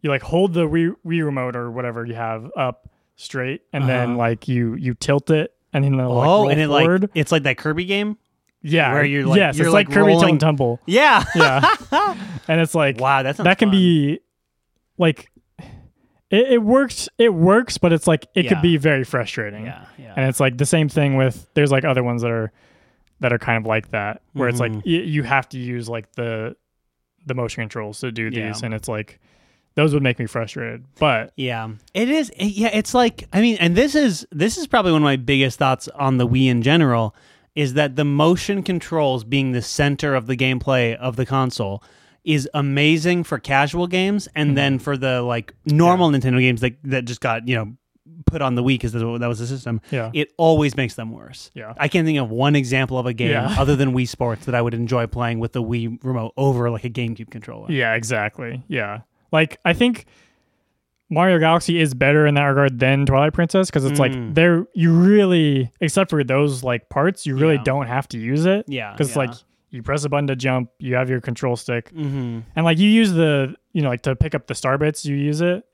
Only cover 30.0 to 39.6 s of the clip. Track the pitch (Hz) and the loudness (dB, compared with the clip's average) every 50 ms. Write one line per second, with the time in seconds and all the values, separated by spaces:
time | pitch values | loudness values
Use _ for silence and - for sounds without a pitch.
30 | 139 127 120 - 120 107 - 120 113 107 - 143 120 113 117 127 127 _ _ _ | 0 0 -2 -2 -6 -6 -6 -8 -8 -8 -10 -12 -10 -10 -12 -14 -18 _ _ _
31 | 156 151 127 110 110 110 _ - 135 127 120 113 113 110 110 107 _ _ _ 185 | 0 2 2 0 -2 -8 _ -8 -6 -6 -6 -6 -8 -10 -12 -16 _ _ _ -2
32 | 226 247 294 320 294 220 - - 185 208 202 202 220 233 208 214 214 - - 247 | 0 0 0 0 -2 -4 -6 -4 -4 -4 0 0 -2 0 0 0 -2 0 2 2
33 | 247 233 - - - - - 190 226 240 220 185 170 170 175 185 269 294 285 302 | 2 2 0 -4 -16 -2 0 2 2 2 2 2 2 2 4 4 2 4 4 2
34 | 294 240 180 - - _ - 147 160 220 226 - 320 254 - 240 196 180 165 156 | 2 2 0 -2 -8 _ -4 -2 -2 0 0 -4 -4 0 0 2 4 4 4 4
35 | 151 147 139 131 123 117 139 135 135 131 - - 147 135 131 - - - - - | 4 4 2 0 0 0 2 2 2 0 0 0 0 0 0 0 -4 -16 -8 -4
36 | 139 135 135 123 123 120 123 131 131 131 123 120 113 135 151 170 160 135 120 117 | -2 0 2 2 2 2 2 2 4 4 2 2 2 2 4 4 4 4 2 0
37 | 113 104 - _ _ _ _ _ _ _ _ 151 147 131 123 147 151 143 131 139 | 0 -4 -6 _ _ _ _ _ _ _ _ -4 -4 -2 0 0 -2 0 0 -2
38 | 147 143 143 143 151 165 180 175 - - 202 196 - - 185 170 - - 165 160 | -2 0 2 2 4 4 4 2 0 -4 -4 -4 -2 -4 -4 -4 -4 -4 -2 -2
39 | 151 139 131 123 107 113 131 139 135 131 123 123 | 0 0 -2 -4 -4 -4 -2 -2 0 0 -2 -4